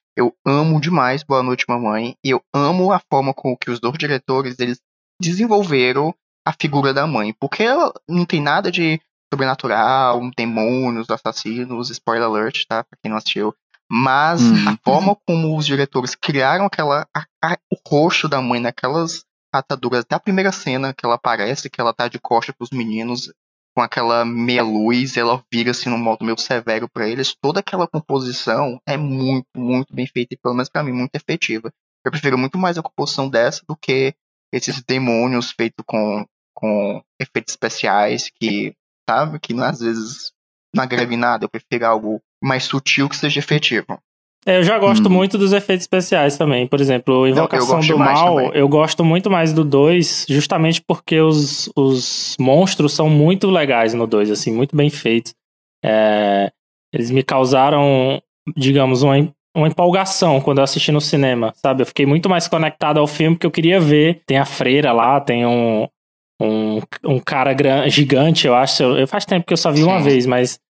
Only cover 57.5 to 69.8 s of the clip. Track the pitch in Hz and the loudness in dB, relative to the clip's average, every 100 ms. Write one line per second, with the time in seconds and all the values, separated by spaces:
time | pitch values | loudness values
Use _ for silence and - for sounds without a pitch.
57.5 | 135 139 147 143 135 131 135 _ _ - | 4 4 4 4 2 0 -2 _ _ -10
58.5 | 160 135 139 131 123 139 139 156 _ _ | -2 2 2 2 2 4 4 2 _ _
59.5 | 165 156 147 175 190 185 - 175 147 143 | 0 0 2 2 2 0 0 2 2 2
60.5 | 139 135 156 - 147 147 139 135 120 113 | 2 2 0 0 0 0 0 2 0 -2
61.5 | - 139 131 123 - 139 156 185 175 170 | -2 -2 0 -2 0 2 2 2 0 0
62.5 | 165 156 - 151 151 147 151 160 165 165 | 0 -2 -2 0 2 2 2 0 2 0
63.5 | 170 165 190 151 147 156 175 - 135 135 | 0 2 4 6 6 4 0 -2 0 0
64.5 | - 123 139 143 117 117 139 139 120 120 | -2 2 2 4 2 4 2 2 0 2
65.5 | 120 117 107 - _ _ _ _ - 110 | 2 0 0 -4 _ _ _ _ -4 -2
66.5 | 110 110 110 - - - 131 - 139 131 | 0 -2 -4 -6 -10 -2 -2 0 0 0
67.5 | 135 139 135 143 - 135 131 156 165 135 | 2 2 2 2 2 4 4 4 4 4
68.5 | 123 135 - 127 139 131 202 - 180 - | 4 4 2 2 2 0 -2 -2 -2 0
69.5 | 165 170 147 | 0 2 4